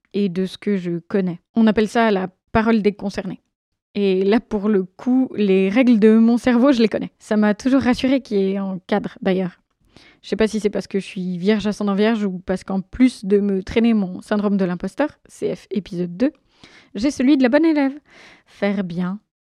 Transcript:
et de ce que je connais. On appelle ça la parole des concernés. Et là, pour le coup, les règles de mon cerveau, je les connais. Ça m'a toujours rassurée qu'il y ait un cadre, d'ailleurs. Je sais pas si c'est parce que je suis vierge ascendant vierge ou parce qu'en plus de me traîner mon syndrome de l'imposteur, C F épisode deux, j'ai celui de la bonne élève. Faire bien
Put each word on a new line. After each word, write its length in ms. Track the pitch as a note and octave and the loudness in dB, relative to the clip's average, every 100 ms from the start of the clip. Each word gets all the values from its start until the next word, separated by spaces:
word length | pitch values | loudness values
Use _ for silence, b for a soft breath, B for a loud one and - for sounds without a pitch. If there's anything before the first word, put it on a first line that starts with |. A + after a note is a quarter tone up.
| _ | _
et 160 | G3+ G3+ | -2 -2
de 160 | F3 | -2
ce 140 | F#3+ - | -6 -6
que 180 | G#3 G3 | -4 -2
je 220 | F3 E3+ | -2 -6
connais. 420 | - G3+ F#3 E3+ _ | -2 -2 -2 -4 _
On 120 | A3+ A3 | 2 2
appelle 220 | G#3+ G#3+ | 2 0
ça 220 | A#3+ A3+ | 2 2
la 180 | F#3+ F#3 - _ | 0 -4 -10 _
parole 300 | A3+ A3 A3+ | 0 2 2
des 100 | G3+ | 0
concernés. 500 | G3+ G3 - F#3 - _ _ _ _ _ | -2 -6 -8 -10 -12 _ _ _ _ _
Et 300 | G3+ G3 F#3 | -2 0 2
là, 160 | G3 A3+ | 2 0
pour 280 | - G#3+ G#3+ | 0 -4 0
le 160 | G3+ | 0
coup, 460 | F#3 - B3+ B3+ B3+ | -2 -6 0 0 0
les 360 | - G#3 F#3+ F#3+ | 0 2 2 2
règles 280 | A3 B3+ A3+ | 2 4 6
de 200 | A3 A3+ | 6 6
mon 180 | A3+ A#3+ | 4 2
cerveau, 360 | C4 A#3+ C#4 | 2 4 4
je 100 | A#3 | 4
les 60 | A3 | 2
connais. 240 | - - _ | -2 -8 _
Ça 180 | - G#3+ | -4 0
m'a 180 | G#3 | 2
toujours 280 | G#3 B3+ C4+ | 0 0 2
rassurée 380 | A#3 A#3+ C4 C4+ | 2 0 0 0
qu'il 180 | - G3+ | 0 -2
y 140 | F#3+ | 0
ait 40 | G3 | -2
un 200 | G3 F#3 - | -6 -8 -4
cadre, 300 | G3+ F#3+ - | -4 -4 -6
d'ailleurs. 380 | F#3+ F#3 F3+ - _ _ _ b b b | -2 -2 -4 -8 _ _ _ b b b
Je 80 | - | -6
sais 60 | G3+ | -2
pas 120 | G#3+ | -2
si 100 | A3 | 0
c'est 120 | G#3 | -2
parce 160 | G3+ - | -4 -6
que 140 | G3 | -6
je 40 | |
suis 320 | - F#3+ F3+ F3+ | -6 -8 -8 -4
vierge 300 | F#3+ A3 G#3 | 0 0 -2
ascendant 260 | - G#3 | -4 -2
vierge 320 | G3 G#3+ A3+ | 0 0 0
ou 140 | G3+ F3+ | -2 -6
parce 260 | - F#3 | -6 -6
qu'en 160 | - G3 | -4 -6
plus 460 | - - B3+ - F#3+ | -4 0 0 0 0
de 140 | G3+ | 0
me 220 | G3+ G3 | 0 -4
traîner 300 | - A#3+ A#3 | -4 0 2
mon 300 | A3 F#3 F#3 | 2 -2 -6
syndrome 340 | - G#3 G3+ G3 | -4 -2 0 0
de 80 | |
l'imposteur, 460 | F3+ F3+ F#3+ - D4 - _ | -2 -4 -6 -4 -4 -6 _
C 280 | - - | -8 -6
F 120 | F3+ - | -6 -8
épisode 460 | G#3 - F3 F3+ F3 | -8 -6 -6 -6 -2
deux, 160 | C4+ - _ b b b b | -2 -4 _ b b b b
j'ai 160 | G3+ C#4 | -4 -4
celui 260 | - C4 D4 | 0 2 4
de 60 | |
la 80 | B3+ | 4
bonne 160 | C#4+ E4 | 4 2
élève. 260 | D4+ C4+ D4 _ b b b b | 2 0 -4 _ b b b b
Faire 380 | - G3+ G3+ | -4 -2 -2
bien 360 | F3+ E3+ F3+ G3+ _ _ | -4 -4 -6 -6 _ _